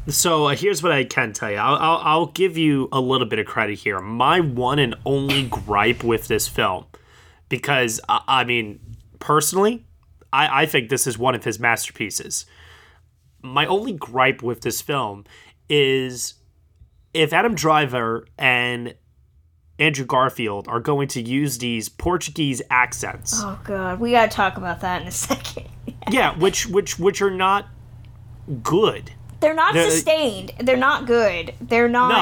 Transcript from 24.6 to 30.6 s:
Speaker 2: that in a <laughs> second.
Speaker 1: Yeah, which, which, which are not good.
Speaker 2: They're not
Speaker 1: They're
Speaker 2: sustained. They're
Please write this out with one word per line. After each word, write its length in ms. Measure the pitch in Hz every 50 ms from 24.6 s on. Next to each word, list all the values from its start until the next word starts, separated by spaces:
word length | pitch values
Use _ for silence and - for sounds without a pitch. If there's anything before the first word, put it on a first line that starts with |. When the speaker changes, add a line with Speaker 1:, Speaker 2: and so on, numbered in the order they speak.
| 185 175 180 -
Speaker 2:
that 180 | 196 180 180 170
in 60 | 170 180
a 20 |
<laughs> 20 |
second. 560 | - - - - 254 - - - - - - - - - - - - - - 226
Speaker 1:
Yeah, 260 | 233 254 185 147 -
which, 300 | 160 180 196 - - -
which, 320 | 226 180 202 185 - - -
which 240 | 170 202 - -
are 80 | 196 196
not 380 | 185 185 190 190 196 202 - - - - - - - - - - - - - - - - - - 139 117
good. 500 | 110 - 160 202 220 151 101 - - - - - - - - -
Speaker 2:
They're 140 | - 311 320
not 200 | 320 330 392 -
Speaker 1:
They're 160 | 339 339 -
Speaker 2:
sustained. 640 | - 320 - 320 311 311 294 233 202 190 190 - -
They're 180 | -